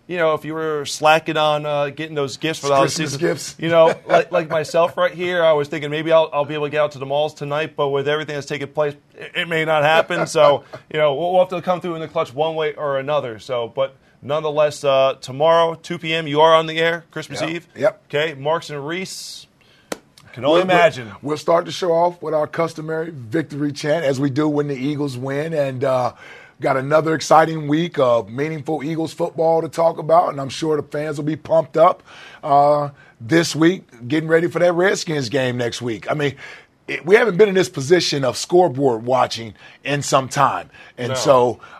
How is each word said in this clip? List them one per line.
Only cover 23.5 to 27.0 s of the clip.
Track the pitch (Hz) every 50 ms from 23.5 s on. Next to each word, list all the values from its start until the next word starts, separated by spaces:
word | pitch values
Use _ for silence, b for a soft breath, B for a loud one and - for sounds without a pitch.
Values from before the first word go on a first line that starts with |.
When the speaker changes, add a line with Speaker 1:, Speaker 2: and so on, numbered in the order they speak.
| 151 139 147 147 139
Speaker 2:
chant | - - 147 147 170 165
as | 135 139 123
we | 143 143
do | 127 143 151 151
when | 147 147 147 147
the | 143
Eagles | 123 127 147 151 139 147 143 127
win. | 123 127 135 135 143 151 165 165
And, | 151 143 139 131 127 131
uh, | 135 131 127 123 117 B B B B B B B B B -
got | 131 147 139
another | 135 131 139 151 156